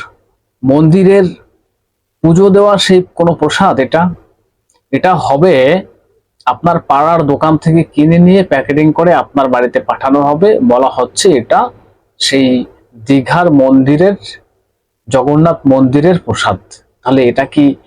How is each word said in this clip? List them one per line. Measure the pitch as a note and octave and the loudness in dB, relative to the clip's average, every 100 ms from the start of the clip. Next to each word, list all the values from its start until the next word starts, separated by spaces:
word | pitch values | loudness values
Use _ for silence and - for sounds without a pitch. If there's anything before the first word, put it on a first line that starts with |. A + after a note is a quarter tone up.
| - _ _ _ _ _ | -12 _ _ _ _ _
মন্দিরের | C3 C#3+ D#3 F#3+ F#3+ G3 F3+ - _ _ _ _ _ _ _ _ | -2 2 2 2 4 2 0 -6 _ _ _ _ _ _ _ _
পুজো | D#3+ E3 G3 | 0 2 2
দেওয়া | F#3+ G#3 G3 | 2 2 0
সেই | - F#3 F3+ | 0 0 0
কোনো | - E3+ | -4 -2
প্রসাদ? | D#3+ D3+ - F#3+ C3 | -2 -4 -2 -2 -2
এটা, | B2 D#3+ F3+ E3 _ _ _ _ _ _ _ | -2 -2 -2 -6 _ _ _ _ _ _ _
এটা | C3+ F3+ | -4 -2
হবে | F3+ - C#3+ F#3 C3+ C3 F#3 - _ _ _ _ _ | -2 -2 0 2 2 2 0 -6 _ _ _ _ _
আপনার | - B2 E3+ E3+ | -6 -4 -2 -2
পাড়ার | - C#3 D#3 E3+ | -2 -2 0 0
দোকান | C#3+ C#3 D#3 D3+ | -2 -2 -2 -2
থেকে | D#3+ E3 | 0 0
কিনে | D#3 - D#3 E3+ | 0 0 2 4
নিয়ে | F3+ F#3+ | 4 2
প্যাকেটিং | F#3 C3+ C3 C#3+ D#3 | 0 -2 -2 0 0
করে | D3+ F3+ | 0 0
আপনার | D3+ - C#3+ C3 | 0 -2 -2 0
বাড়িতে | B2 B2 B2+ | 0 -2 -4
পাঠানো | - A2+ C3+ C#3+ | -4 -4 -2 0
হবে, | C#3+ D3+ G3+ G#3+ | 0 0 0 0
বলা | B2 B2 C3 | 0 0 0
হচ্ছে | C3 B2 - G3 | -2 -6 -2 0
এটা | C3+ G#2+ F3+ A#3+ - _ _ _ - | 0 0 -2 -2 -8 _ _ _ -10
সেই | - C3+ C3 B2 - _ _ A2+ A2 | -4 -2 0 -2 -6 _ _ -10 -2
দীঘার | C#3 B2 D#3 F3 | -2 0 -2 2
মন্দিরের, | C#3+ C3 C3+ C3 D3+ F#3+ G3 - - _ _ _ _ _ _ - | 2 2 2 2 0 0 -2 -10 -20 _ _ _ _ _ _ -6
জগন্নাথ | B2+ C3 D3 E3 D#3+ C3+ | -2 0 0 0 0 0
মন্দিরের | C3 C3 C#3+ E3 F3 | 0 0 0 0 0
প্রসাদ। | - - A2+ F#2 _ - _ _ | -4 -6 -4 -6 _ -20 _ _
তাহলে | - C3+ | -2 0
এটা | B2 A#2+ | 0 -2
কি | C3+ D3 C#3+ C3+ | -4 0 0 -2